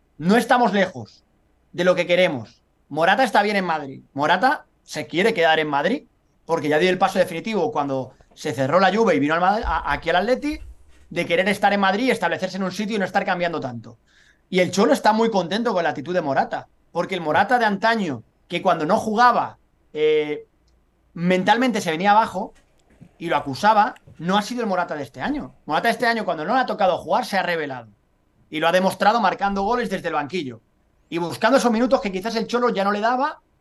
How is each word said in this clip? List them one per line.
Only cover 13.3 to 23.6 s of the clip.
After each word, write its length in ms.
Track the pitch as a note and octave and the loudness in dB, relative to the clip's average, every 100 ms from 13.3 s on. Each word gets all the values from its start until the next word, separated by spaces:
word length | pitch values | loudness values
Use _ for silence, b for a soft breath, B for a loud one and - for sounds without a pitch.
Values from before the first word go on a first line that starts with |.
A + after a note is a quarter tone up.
| F3+ F3 D#3 | -2 -2 -4
tanto". 380 | C3 A#2 A2+ - b b b b _ | -6 -10 -16 -20 b b b b _
Y 100 | F3+ | 0
el 100 | F3 | 2
Cholo 220 | G3 A#3+ | 2 2
está 200 | C#4 A3 | 4 2
muy 180 | A3 A3+ | 2 2
contento 420 | F#3+ E3+ G#3 A#3+ | 0 -2 -2 -2
con 100 | F3+ | 0
la 60 | D#3+ | -2
actitud 220 | C#3+ C#3+ | -4 -4
de 80 | F3+ | -4
Morata, 480 | D3+ C#3 A3 D3+ - _ _ | 0 0 -2 -6 -12 _ _
porque 240 | E3 F3 | -6 -4
el 60 | F#3 | -4
Morata 360 | D#3 E3 G3+ B3 | -2 0 2 2
de 60 | |
antaño, 580 | A3 G3 A3+ A3+ F3 A#2+ - _ - | 2 0 0 0 -2 -6 -10 _ -8
que 120 | F3 | -2
cuando 240 | F#3 E3 | 0 0
no 140 | D#3 G#3+ | 2 0
jugaba, 580 | A3 G#3 B3 G#3 B2+ - _ _ _ | 0 4 4 4 -2 -8 _ _ _
eh, 520 | D3+ D#3 D3+ D3+ D3 D3+ _ _ _ _ _ _ | -2 2 2 0 -6 -10 _ _ _ _ _ _
mentalmente 680 | - F3 F#3 F#3+ A3+ B3+ G#3+ | -4 0 2 2 2 2 0
se 100 | E3+ | -2
venía 220 | D#3+ G3+ | 0 2
abajo 400 | G#3+ A3+ F3+ A3+ - _ _ _ _ - _ | 4 2 -2 -10 -14 _ _ _ _ -20 _
y 100 | E3 | -4
lo 80 | D3 | -2
acusaba, 580 | C#3 C3 | -2 0